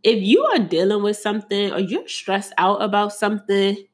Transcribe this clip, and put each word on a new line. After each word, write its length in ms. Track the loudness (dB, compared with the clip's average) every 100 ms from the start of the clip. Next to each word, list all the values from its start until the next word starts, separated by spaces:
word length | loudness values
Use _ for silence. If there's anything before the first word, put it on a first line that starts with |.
if 200 | 4 2
you 220 | 4 4
are 140 | 4 0
dealing 440 | 0 2 2 2
with 140 | 0 -2
something 560 | -4 -4 -4 -4 -2
or 60 | -2
you're 300 | -4 -4 -8
stressed 440 | -12 -4 -4 -2 0
out 260 | 2 2
about 300 | 0 0 -2
something 640 | -2 -2 -2 -2 0 2 -2 -8